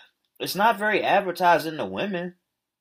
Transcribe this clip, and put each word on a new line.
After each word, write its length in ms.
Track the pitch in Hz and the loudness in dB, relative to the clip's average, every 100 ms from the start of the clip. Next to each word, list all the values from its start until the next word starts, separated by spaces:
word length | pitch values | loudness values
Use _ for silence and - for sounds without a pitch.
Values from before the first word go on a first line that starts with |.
| _ _ _ - | _ _ _ -12
It's 160 | 143 | -8
not 240 | 175 226 202 | 2 2 2
very 240 | 214 196 | 0 0
advertising 760 | 127 190 185 175 180 160 160 156 | 2 2 0 0 4 4 0 -6
to 80 | 101 | -6
women. 480 | 95 202 180 180 - _ _ _ _ | -6 -4 -6 -8 -12 _ _ _ _